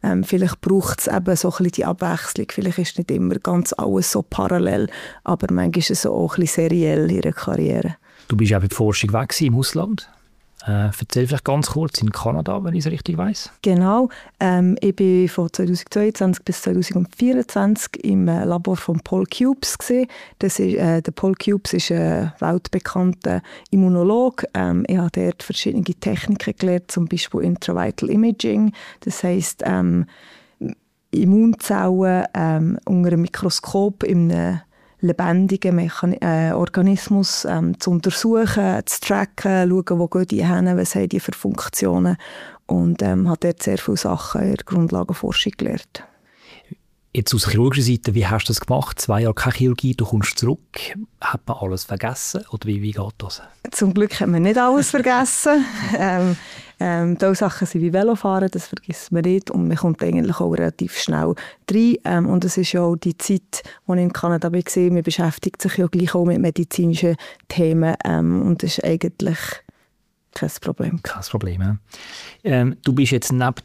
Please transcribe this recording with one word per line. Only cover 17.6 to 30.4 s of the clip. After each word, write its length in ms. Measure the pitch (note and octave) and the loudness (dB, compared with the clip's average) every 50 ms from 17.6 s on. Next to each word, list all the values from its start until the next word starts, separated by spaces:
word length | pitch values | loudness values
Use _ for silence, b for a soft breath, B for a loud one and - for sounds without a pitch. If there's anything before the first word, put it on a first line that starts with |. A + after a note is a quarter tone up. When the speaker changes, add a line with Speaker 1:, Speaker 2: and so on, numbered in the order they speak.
| G3 G3+ G#3+ G#3 - - - - - | 2 2 2 0 -2 -10 -10 -6 -2
Speaker 1:
im, 240 | G#3+ G3 F#3+ F#3 F3 | 0 2 2 4 2
äh, 160 | E3+ E3+ - | 2 0 0
Labor 320 | E3+ E3+ F3 F3 F#3 F#3 | 0 -2 0 0 -2 -2
von 240 | E3+ - - E3+ E3 | -2 -2 -2 -2 -2
Paul 240 | - - - F#3 F#3+ | -2 -2 -2 -2 -2
Cubes 520 | - - - B3 C4 C#4 C4+ - - - - | -2 0 0 2 2 2 0 -2 -8 -6 -6
gewesen. 300 | - - B3 B3 B3+ B3 B B B B B B | -2 0 2 2 2 0 B B B B B B
Das 200 | - F#3+ - - | -2 -2 0 0
ist, 160 | F#3+ F#3 - | 0 0 2
äh, 260 | - - E3 E3 E3 | 2 2 2 2 2
der 100 | D#3+ - | 0 -2
Paul 240 | D#3+ - - F#3+ F#3+ | -6 -2 0 0 0
Cubes 360 | - - - G3+ G3 G3+ - | 0 0 0 0 0 0 -2
ist 220 | - F3+ - - E3+ | -2 -2 0 0 0
ein 400 | E3+ E3 E3 D#3+ E3 - E3 D3+ - | 0 2 0 0 0 -2 -4 -4 -4
weltbekannter 1040 | - D#3+ E3 F3+ _ - - F#3 - - - F#3 F3+ F3+ F3 - - - F3+ - B B B B B B | -4 -2 -2 -2 _ -2 -6 -6 -6 -4 -2 0 0 0 0 0 -2 -2 -2 -2 B B B B B B
Immunolog. 720 | - F#3+ F#3+ F#3 F3+ F3 F3 F#3 G#3+ A#3 B3 B3+ B3 - - - _ | 2 4 4 4 4 4 4 4 4 4 2 0 0 -2 -10 -6 _
Ähm, 300 | F#3+ - F3+ F3 F2 - - | -2 0 0 0 0 0 0
ich 80 | F#3 F#3 | 0 0
habe 140 | F3 E3+ - | 0 0 0
dort 300 | F3+ F3+ F3 E3+ _ - | 0 -2 -2 -2 _ -8
verschiedene 420 | - - - - G#3 C4+ A#3+ F3 | -8 -6 -4 -2 -2 0 0 -2
Techniken 680 | - F3+ _ - G#3 G#3+ - - - G#3 G3 - - G#3 _ | -2 -4 _ -2 -2 -2 -2 0 -2 -2 -2 0 -6 -4 _
gelernt, 340 | - F#3 F3+ F3+ F3+ _ | 0 2 2 0 -2 _
zum 140 | - F#3 E3+ | -2 -2 -2
Beispiel 340 | D#3+ - E3+ - - - F3 | 0 -2 -4 -4 -4 -4 -2
Intravital 720 | - F3 F3 - - - F3+ - - - - - - - | 0 0 0 0 -2 -4 -2 -2 -2 -2 -4 -4 -2 0
Imaging. 640 | - G#3 A3 A#3 A3+ - - A3+ G#3 G#3+ G#3+ G#3+ G#3 B B B B B | 2 4 4 2 2 0 -2 0 2 2 2 2 0 B B B B B
Das 240 | - G3 F3+ - - | -8 -8 -6 -4 -2
heisst, 400 | F3+ F3 F#3+ E3 - - _ - | 0 0 0 -2 -4 -6 _ -4
ähm, 420 | - F#3 F#2 F2+ F2+ E2+ F2 E2+ B B B B B B B | -2 0 2 2 2 2 2 0 B B B B B B B